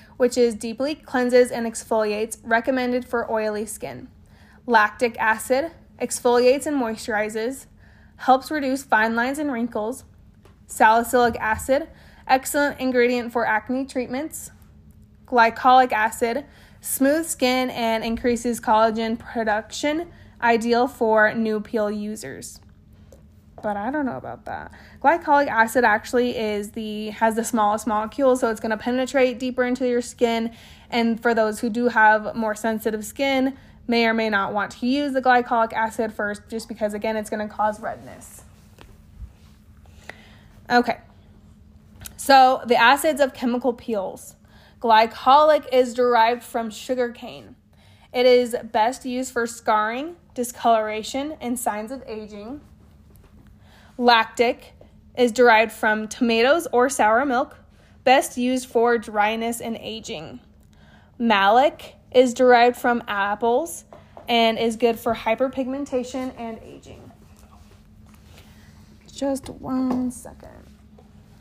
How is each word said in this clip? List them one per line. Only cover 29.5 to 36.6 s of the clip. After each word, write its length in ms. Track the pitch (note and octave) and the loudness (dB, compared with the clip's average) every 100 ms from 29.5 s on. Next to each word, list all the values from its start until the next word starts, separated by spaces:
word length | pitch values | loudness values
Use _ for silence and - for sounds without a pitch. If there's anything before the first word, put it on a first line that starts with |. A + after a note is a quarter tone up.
| B3 B3 | -2 -2
into 200 | B3+ B3+ | -2 -2
your 160 | A#3+ | -2
skin. 500 | A#3+ - A#3 A3+ A3+ A#3 - - - | -4 -2 0 0 -4 -8 -20 -20 -6
And 300 | A#3+ A#3 A3+ | -2 0 0
for 140 | A#3+ | 0
those 260 | A3+ A3 G#3+ | 2 0 -2
who 100 | A#3+ | -4
do 180 | A3+ A#3+ | -2 -2
have 460 | A3+ G#3+ G#3+ G#3 - | 4 6 4 0 -6
more 200 | A3 G#3+ | -4 -4
sensitive 480 | A3+ A3 A3 G#3+ | -4 -4 -4 -6
skin, 540 | G#3 - C#4 C4+ C4 C4 - - - | -8 -4 -2 0 0 -4 -16 -14 -4
may 200 | A#3 A3+ | 0 2
or 80 | |
may 160 | A3+ A3 | 0 0
not 240 | G#3 G3 | -2 -2
want 180 | G#3 G3 | -4 -6
to 120 | - B3 | -6 -2
use 260 | C#4 D4 | -2 -2
the 100 | C4 | 0
glycolic 520 | B3+ B3 A#3+ A#3+ A3+ | 2 2 2 0 0
acid 400 | - A3+ G#3 A3 | -2 -4 -4 -6
first, 300 | A3 G#3 G3+ - | -4 -6 -8 -10
just 200 | A3+ | -12